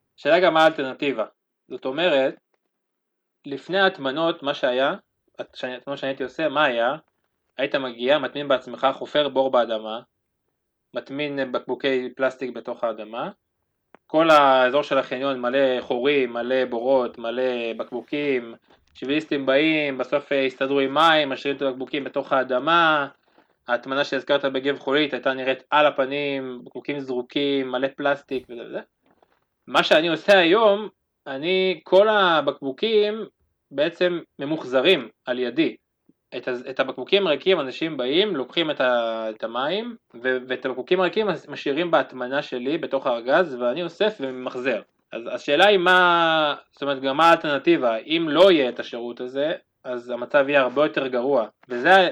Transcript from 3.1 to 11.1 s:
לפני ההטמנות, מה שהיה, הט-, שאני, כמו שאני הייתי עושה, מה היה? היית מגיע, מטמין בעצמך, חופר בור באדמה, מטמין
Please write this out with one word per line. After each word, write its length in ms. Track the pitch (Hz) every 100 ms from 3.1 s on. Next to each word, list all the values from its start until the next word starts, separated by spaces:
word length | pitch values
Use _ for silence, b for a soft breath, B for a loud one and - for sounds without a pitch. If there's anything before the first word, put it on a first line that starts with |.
| _ _ _ -
לפני 320 | 139 - 180
ההטמנות, 640 | 190 190 135 143 165 170
מה 120 | 156
שהיה, 400 | 143 135 123 139 196 _ _ _ -
הט-, 160 | -
שאני, 200 | - 131 123
כמו 120 | - 139
שאני 140 | 135
הייתי 120 | 135
עושה, 240 | 127 - 156
מה 160 | 139
היה? 320 | 151 120 117 151 - _ _ _ _ -
היית 160 | 139
מגיע, 440 | 143 131 117 120 151
מטמין 300 | 127 143 143
בעצמך, 380 | 127 127 117 135
חופר 360 | 135 127 147 143
בור 220 | 131 135
באדמה, 500 | 127 117 110 107 110 - _ _ _ _ _ _ _ _
מטמין 580 | 123 -